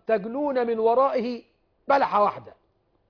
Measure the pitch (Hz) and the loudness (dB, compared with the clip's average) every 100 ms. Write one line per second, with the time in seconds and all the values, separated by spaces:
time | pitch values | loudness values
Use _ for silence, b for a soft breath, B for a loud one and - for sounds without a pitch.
0 | - 220 214 254 294 254 233 226 226 240 | -2 -2 -2 -4 -2 -2 -2 0 2 4
1 | 269 262 233 240 - _ _ _ - 269 | 2 0 -4 -8 -12 _ _ _ 0 0
2 | 220 202 202 - 113 - _ _ _ _ | 2 2 0 -2 -14 -20 _ _ _ _
3 | _ | _